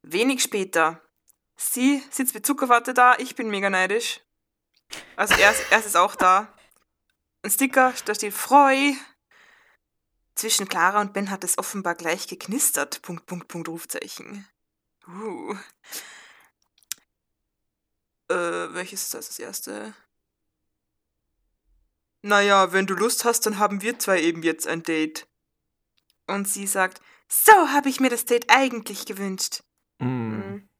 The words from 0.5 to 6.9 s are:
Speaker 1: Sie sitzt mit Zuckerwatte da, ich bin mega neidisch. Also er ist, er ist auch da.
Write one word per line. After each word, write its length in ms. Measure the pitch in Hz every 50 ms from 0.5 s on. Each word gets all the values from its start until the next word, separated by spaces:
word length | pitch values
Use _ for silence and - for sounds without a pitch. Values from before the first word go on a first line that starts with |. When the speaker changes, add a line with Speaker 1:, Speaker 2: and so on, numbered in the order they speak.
| - 208 190 190 - 170 160 156 165 - _ _ _ _ _ _ _ _ _ _ _
Speaker 1:
Sie 460 | _ - - - 247 247 269 285 269 269 -
sitzt 240 | - - 262 262 -
mit 100 | 220 -
Zuckerwatte 480 | - 285 294 269 247 247 233 240 254 254
da, 200 | 247 247 247 247 -
ich 180 | 254 254 -
bin 120 | - 240 220
mega 220 | 208 196 196 196
neidisch. 500 | 196 185 185 190 202 233 233 - - - _ _ _ _ _ _ _ _ _ _ _ _ _ _ - - - - -
Also 180 | - 196 208 - -
er 100 | 196 208
ist, 120 | 214 - - -
er 80 | 196 220
ist 180 | 214 208 -
auch 180 | 175 180 208 -
da. 380 | - 190 185 185 196 220 - _ _ _ _ _ _ _ _